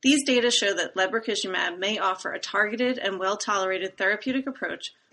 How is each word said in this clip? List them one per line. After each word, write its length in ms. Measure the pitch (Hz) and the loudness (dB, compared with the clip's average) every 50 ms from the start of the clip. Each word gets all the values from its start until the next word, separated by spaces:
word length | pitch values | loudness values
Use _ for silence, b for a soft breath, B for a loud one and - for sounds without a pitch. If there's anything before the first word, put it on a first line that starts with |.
These 240 | - 262 285 294 262 | 6 6 4 6 4
data 260 | 269 262 240 233 240 | 4 2 4 4 4
show 200 | 240 - - 202 196 | 2 4 2 2 0
that 200 | 170 170 135 - | 0 -2 -4 0
lebrikizumab 840 | 185 185 190 185 226 220 - 214 202 - 196 185 180 180 175 175 180 | 0 0 2 0 -2 -2 -2 -4 -2 -2 -4 -2 -2 -2 -2 -2 -2
may 180 | 190 202 214 214 | -2 -2 -2 0
offer 340 | 190 190 185 185 - 170 | 0 0 0 -2 -4 -8
a 80 | - - | -6 -6
targeted 600 | - - - 196 214 208 214 247 247 247 254 247 | -8 -4 0 0 0 0 2 0 0 0 0 0
and 180 | - 196 196 185 | -2 -4 -2 0
well-tolerated 800 | 185 190 202 202 - - 208 196 190 190 190 185 180 190 - - | 0 -2 -2 -2 -2 -2 0 0 0 0 -2 -2 -4 -6 -4 0
therapeutic 480 | 196 190 208 208 - 269 254 269 269 | 0 0 0 0 0 -2 -2 -2 -2
approach 480 | 277 262 - - 165 165 165 - - - _ _ _ | -4 -8 -6 -6 -6 -6 -8 -10 -14 -16 _ _ _